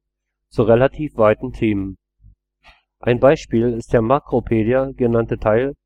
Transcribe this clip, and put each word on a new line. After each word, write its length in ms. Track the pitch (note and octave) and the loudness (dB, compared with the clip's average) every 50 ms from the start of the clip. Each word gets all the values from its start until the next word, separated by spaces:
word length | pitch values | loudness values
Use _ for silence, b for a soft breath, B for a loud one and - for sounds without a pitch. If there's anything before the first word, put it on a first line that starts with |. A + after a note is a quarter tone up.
| _ _ _ _ _ _ _ _ _ _ | _ _ _ _ _ _ _ _ _ _
zu 140 | - - A#2 | -4 0 2
relativ 540 | G#2 A#2 A#2 C3 C#3 - - D3+ C#3+ - | 4 4 4 2 0 -2 -4 -10 -8 -2
weiten 340 | - A2 G#2+ A2 - - B2+ | 0 2 2 2 0 -4 -10
Themen. 460 | B2 - A#2 A2 G#2 G2 F#2+ G2 F#2 - _ _ _ _ _ - _ _ _ _ _ b b b b b b _ _ _ | -8 -4 -2 -2 -2 -2 -6 -8 -12 -14 _ _ _ _ _ -20 _ _ _ _ _ b b b b b b _ _ _
Ein 200 | - A#2+ B2 A#2+ | -4 -2 0 2
Beispiel 540 | C3 C3+ D#3+ - - - - A2+ A#2 B2 A#2 | 4 2 2 2 -2 -4 -2 -2 0 -2 -4
ist 180 | A2+ - - | -6 -4 -2
der 100 | - A#2+ | 0 0
Makropedia 920 | A2 A2+ C3+ D3 - - C3+ B2 - - A#2 A2+ G#2+ A2 B2+ C3 C3+ C3+ C3 | 2 0 0 -2 -2 -4 -4 -4 -2 -2 -2 0 0 0 0 -2 -2 -4 -4
genannte 440 | B2+ B2 A#2 A#2 A#2 A2+ - A#2+ | -2 -2 0 0 0 -2 -2 -4
Teil 360 | - - A2 G#2+ A#2 B2+ C#3 C#3+ - _ | -4 0 0 0 0 0 -2 -6 -12 _